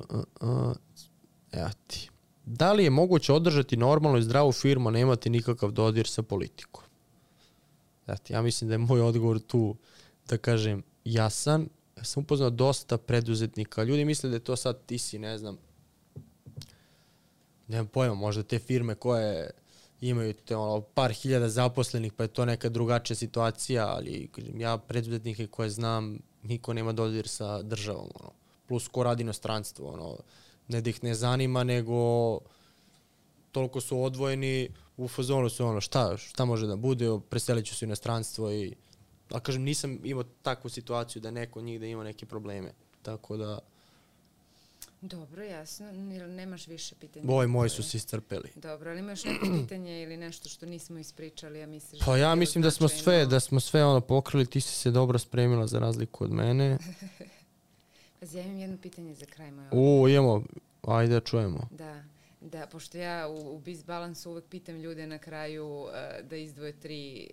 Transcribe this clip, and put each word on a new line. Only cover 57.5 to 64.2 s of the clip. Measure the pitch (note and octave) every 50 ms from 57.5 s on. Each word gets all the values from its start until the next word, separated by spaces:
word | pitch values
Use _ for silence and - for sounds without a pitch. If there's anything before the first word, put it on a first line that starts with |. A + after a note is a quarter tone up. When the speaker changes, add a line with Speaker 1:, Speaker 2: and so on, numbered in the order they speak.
| _ _ _ _ _ _ _ _ _ _ _ _ _ -
Speaker 2:
Pazi, | F3+ D#3 D#3
ja | F3+ F3+
imam | G3 G3
jedno | F#3+ F#3+ F#3+ F#3
pitanje | F#3 F#3 F#3 - F3 E3+ D#3+ D3
za | C3+ D3
kraj | - - - D#3 C#3+
moje | C#3 C#3 C#3 C3+
Speaker 1:
U, | C3 B2+ C3+ C#3+ C#3+ C3+ C3 C3+
imamo. | C#3 C#3 C3+ A#2+ G#2+ G#2 - - - - _ _ _ _ -
Ajde | A#2 A2+ A2+ A#2 A#2 A#2+
da | A#2
čujemo. | A#2 - - A#2 G#2+ F#2+ D#2 - A#2 A#2+
Speaker 2:
Da. | - D3+ D#3+ D#3 D3+ D3 D3 D3 _ _ _ _ _ _
Da, | - D#3+ D#3+ D#3+ D3
pošto | - E3 D#3+ - - -
ja | F3 F3 F3 E3+ E3+ D#3
u, | D3+ D#3 D#3 D3+ C3+ D3+
u | D#3
Biz | D3 F3 F3 D#3 D3
Balansu | E3+ F3 E3+ F3 E3+ E3 -